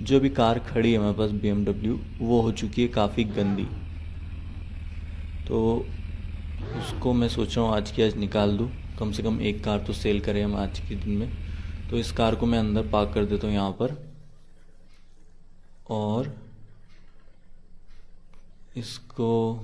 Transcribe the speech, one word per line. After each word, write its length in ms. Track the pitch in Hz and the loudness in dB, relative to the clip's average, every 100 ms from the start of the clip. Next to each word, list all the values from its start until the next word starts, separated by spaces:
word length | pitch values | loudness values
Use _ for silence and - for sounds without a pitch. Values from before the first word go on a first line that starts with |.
जो 160 | 110 135 | 4 6
अभी 100 | 135 | 6
कार 280 | 135 113 120 | 6 4 4
खड़ी 340 | - 123 113 | 0 4 6
है 60 | 113 | 6
हमारे 160 | 104 | 4
पास 160 | 101 107 | 2 0
बीएमडब्ल्यू, 680 | 104 104 101 101 87 104 135 - - | 2 2 2 2 0 -2 -2 -4 -4
वो 220 | 113 120 | 4 4
हो 120 | 113 | 4
चुकी 300 | 107 110 - | 0 -2 2
है 60 | 120 | 2
काफ़ी 360 | - 101 120 | 4 2 2
गंदी, 420 | 107 101 101 98 - - - - - - - - - - - - - - - - - - - | 0 2 2 0 -2 -6 -8 -8 -8 -8 -8 -8 -8 -10 -10 -8 -8 -8 -8 -8 -8 -8 -2
तो 380 | 113 113 117 - - - - - - - - - - | 2 2 2 -2 -6 -8 -8 -6 -8 -8 -8 -6 -6
उसको 340 | - - 131 | -6 -2 2
मैं 160 | 123 117 | 4 4
सोच 280 | - 107 120 | 2 0 2
रहा 100 | 113 | 4
हूँ 80 | |
आज 160 | 107 104 | 2 2
की 120 | - | 4
आज 140 | 110 104 | 4 4
निकाल 400 | 104 110 101 101 | 0 4 4 4
दूँ, 120 | 123 - - - | 0 -4 -8 -4
कम 140 | 107 | -2
से 100 | 104 | 0
कम 180 | 110 107 | 0 0
एक 240 | 107 101 | 0 0
कार 140 | 110 104 | 0 0
तो 140 | - | 0
sale 280 | 101 110 101 | -2 0 2
करें 240 | - 104 | 2 0
हम 100 | 104 101 | 0 0
आज 220 | 98 - | -2 -4
के 160 | - | -4
दिन 160 | 101 104 | -4 -2
में। 220 | 101 123 - - - - - - | -2 -2 -4 -6 -6 -6 -8 -4
तो 80 | 120 | -2
इस 140 | 113 | 0
कार 220 | - 113 | 2 4
को 120 | 113 120 | 4 2
मैं 120 | 117 | 2
अंदर 280 | 107 107 107 | 2 2 2
park 240 | 107 104 | 2 2
कर 100 | 107 | 2
देता 220 | 101 101 107 | 2 2 2
हूँ 80 | |
यहाँ 180 | 104 98 | 2 0
पर, 400 | 95 127 147 - - - - - - - - - - - - - - - - - - - | 0 -2 -2 -10 -16 -18 -20 -20 -20 -20 -20 -20 -20 -20 -20 -20 -20 -20 -20 -20 -18 -4
और 440 | 110 104 110 139 - - - - - - - - - - - - - - - - - - - - - - - - 123 | -2 0 0 -2 -6 -16 -18 -18 -18 -18 -18 -18 -18 -18 -20 -18 -18 -16 -16 -14 -14 -16 -18 -18 -18 -18 -20 -12 -10
इसको 760 | 110 - - - 113 117 113 113 | -10 -10 -10 -2 2 4 2 -2